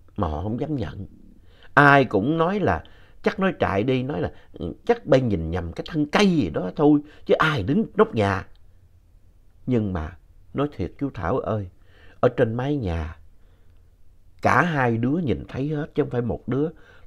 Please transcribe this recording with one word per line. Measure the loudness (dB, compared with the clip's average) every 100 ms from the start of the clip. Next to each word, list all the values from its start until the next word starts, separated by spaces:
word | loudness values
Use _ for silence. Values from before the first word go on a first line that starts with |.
| -14 -4
mà | -4
họ | -2
không | -4 -6
dám | -4 -4
nhận. | -6 -8 -14 -18 -20 -20 -20 -20 -2
Ai | 4 6 6
cũng | 4 2 0 0
nói | 0 0
là | 0 -2 -4 -20 -20 -4
chắc | -4 0
nói | -2 0
trại | 0 0
đi, | 0 0
nói | -2 -4
là, | -6 -8 -18
"Ừ, | -10 -10 -8 -2
chắc | -2 4
bay | 2
nhìn | 4 -2 -2
nhầm | -4 -6
cái | -10 -6
thân | -4 0
cây | 2 4
gì | 4 0
đó | -2 -6 2
thôi, | 4 4 2 -12 0
chứ |
ai | 2 2 0
đứng | 0 0 0
nóc | 0 0
nhà." | 2 0 0 -6 -18 -20 -20 -20 _ _ _ -20 _ -20 -12 -2
Nhưng | 0 0
mà | -4 -6 -10 _ -20 -10
nói | -4 -4 -4
thiệt | -8 -6
chú | -8
Thảo | -4 -4 -2
ơi, | -2 -4 -6 -14 -20 -20 -20 0
ở | 0
trên | 2 0
mái | 0 -2 -2
nhà, | -2 -4 -6 -10 -20 -20 -20 -20 -20 -20 -20 _ -20 -20 -20 -4
cả | 2 2
hai | 2 2 0 0
đứa | 0 -2
nhìn | -2 -4 -6
thấy | -8 -6
hết | -6 -4
chứ | -4
không | -2
phải | -2
một | -4 -6 -4
đứa. | -2 -2 -6 -20 -20